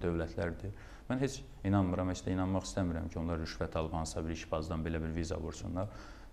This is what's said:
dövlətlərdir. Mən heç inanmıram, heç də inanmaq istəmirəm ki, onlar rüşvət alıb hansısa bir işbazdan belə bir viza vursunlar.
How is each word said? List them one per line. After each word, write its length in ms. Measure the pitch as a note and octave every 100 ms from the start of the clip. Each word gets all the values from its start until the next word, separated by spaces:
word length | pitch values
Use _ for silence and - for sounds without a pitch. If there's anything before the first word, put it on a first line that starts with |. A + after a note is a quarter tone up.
| F2
dövlətlərdir. 720 | E2 E2 - F2 D#2+ G2 - - - -
Mən 140 | B2+
heç 180 | C3+ - - - G2
inanmıram, 440 | G2 F#2 F2+ F#2
heç 140 | F2+ -
də 60 |
inanmaq 320 | F#2 F#2 F#2+ -
istəmirəm 440 | - F2 D#2+ E2+
ki, 80 | F2
onlar 180 | E2 E2
rüşvət 380 | D#2+ - E2 E2
alıb 160 | D#2+
hansısa 300 | D#2+ D#2+ E2+ E2
bir 80 |
işbazdan 480 | D#2+ - D#2+ D#2 D#2+ D#2+
belə 120 | D#2+
bir 100 | D#2+
viza 240 | E2 E2 E2
vursunlar. 520 | D#2+ D#2+ G2+ F2 G#2 - - - -